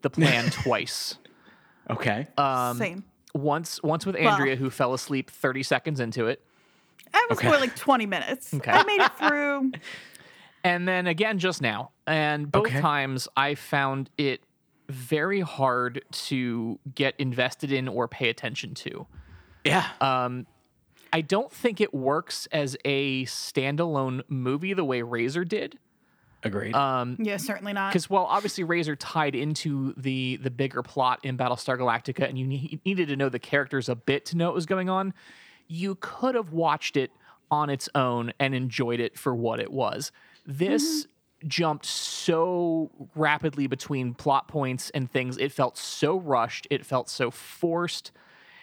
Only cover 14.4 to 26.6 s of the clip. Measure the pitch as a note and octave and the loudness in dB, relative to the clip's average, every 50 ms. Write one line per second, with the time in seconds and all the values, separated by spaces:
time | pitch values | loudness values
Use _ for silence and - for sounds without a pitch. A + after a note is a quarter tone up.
14.4 | _ _ _ _ _ _ _ _ _ - C#3 B2+ B2 A#2+ D#3+ D3+ D3+ F#3 G3 G3+ | _ _ _ _ _ _ _ _ _ -12 -12 -12 -4 -2 0 0 2 0 0 0
15.4 | F#3 D3+ - - C3+ C3 B2 B2 B2 B2 B2 C3+ - _ - - - - C#3+ C3 | -2 -2 -2 0 2 2 2 2 0 -2 -4 -6 -12 _ -10 -8 -6 -2 -2 0
16.4 | B2+ B2 A#2 A#2 A2+ A2+ A2 - _ C#3+ C3 - C#3+ C3+ - - C#3+ C3 A#2+ B2 | 0 0 -2 -2 -2 -4 -6 -8 _ -14 -2 0 0 0 2 0 -2 -2 2 2
17.4 | B2 B2+ - _ - C#3 C#3 C3+ C3 C3 F#2+ A#2+ A#2+ - - - C3 A#2 A#2 - | 0 0 0 _ -4 0 0 0 0 0 -2 -2 -2 -2 -2 0 0 0 0 0
18.4 | - B2 A2 - - - - - - - - - - - - - - - - - | -4 -6 -6 -6 -10 -10 -10 -10 -10 -10 -10 -10 -12 -14 -16 -20 -20 -20 -20 -20
19.4 | - _ - _ _ - C#3 F#3+ - - - - C3 C3+ C3 B2+ B2 B2 B2 B2+ | -20 _ -20 _ _ 2 4 4 2 0 -2 0 2 2 2 2 0 -2 -4 -6
20.4 | B2 _ _ _ _ _ _ _ _ _ _ _ - - - E3 D#3+ C#3+ F#3+ G3+ | -10 _ _ _ _ _ _ _ _ _ _ _ -8 -2 -2 -2 0 2 0 0
21.4 | C4 - - - - B3 G#3+ - G#3+ - - C#3 C3 C3+ C#3+ D#3+ F3 - - - | 0 -2 -10 -2 0 0 2 2 0 0 0 0 0 2 0 0 -2 -4 -10 -10
22.4 | - - - D#3+ C#3+ C3+ C3 - - C#3 C#3 C#3 C#3+ C#3 C3 C3 C3 B2+ - - | -8 -2 0 0 0 0 -2 -4 -2 0 2 2 2 0 0 -2 -4 -4 -6 -8
23.4 | - - - C#3 C3 C#3 C#3+ D3 E3+ E3+ D3+ C#3 C3+ C3 B2+ C3 - _ D3 C3 | -8 -4 -2 0 0 0 0 0 0 0 2 0 0 0 -2 -4 -4 _ -4 -2
24.4 | B2 B2+ C3+ D3 E3+ F#3+ G3 F3+ E3+ C#3 B2+ B2 A#2 A#2 A#2+ A#2 A#2 B2+ C3+ E3+ | 0 0 0 0 -2 -2 -2 0 0 0 0 0 -2 -2 0 0 0 0 0 -2
25.4 | F#3 E3 G#3+ G#3+ - - - - _ _ _ _ _ _ _ _ _ _ _ _ | -2 -2 -2 -2 -2 -4 -8 -14 _ _ _ _ _ _ _ _ _ _ _ _
26.4 | - A2 G2 G2+ | -6 -4 -4 -4